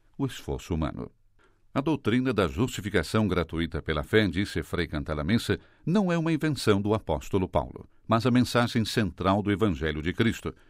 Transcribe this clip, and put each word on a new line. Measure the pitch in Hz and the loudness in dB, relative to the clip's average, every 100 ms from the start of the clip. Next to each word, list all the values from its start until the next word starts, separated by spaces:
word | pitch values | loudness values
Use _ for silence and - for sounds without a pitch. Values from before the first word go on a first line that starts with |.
| _ - | _ -6
o | |
esforço | 135 - - 67 - | -6 -6 -6 -8 -2
humano. | 82 78 - - - _ _ _ _ _ | -2 -2 -4 -12 -14 _ _ _ _ _
A | 135 | -4
doutrina | 143 151 - 123 131 | 0 0 2 0 2
da | 107 90 | 2 0
justificação | 71 127 - 107 92 80 110 107 | 0 -2 -2 -2 0 2 0 2
gratuita | 85 82 80 85 78 | 0 -2 -2 -2 -4
pela | - 76 | -4 -4
fé, | 73 107 107 | 2 4 4
disse | 85 101 90 | 0 -2 -4
Frei | 76 85 82 | -4 -4 -4
Cantalamessa, | 82 71 76 73 113 - 92 - _ | -4 -4 -4 0 0 0 -4 -4 _
não | - 190 185 | -2 0 2
é | 170 | 0
uma | 160 | 0
invenção | 160 160 135 - 101 | 0 0 0 2 2
do | 101 | 2
apóstolo | 107 - 76 - 98 92 | 0 0 -4 -2 -2 0
Paulo, | 85 65 - - _ - | -2 -2 -10 -20 _ -2
mas | 113 | 0
a | 127 | 4
mensagem | 123 120 120 120 120 | 4 4 2 2 0
central | 104 - 101 - 90 98 | 0 0 -2 0 2 2
do | 101 | 2
Evangelho | 101 110 82 78 76 | 2 2 0 -2 -2
de | 78 | -4
Cristo, | 90 113 - 82 - _ | 0 0 0 -6 -10 _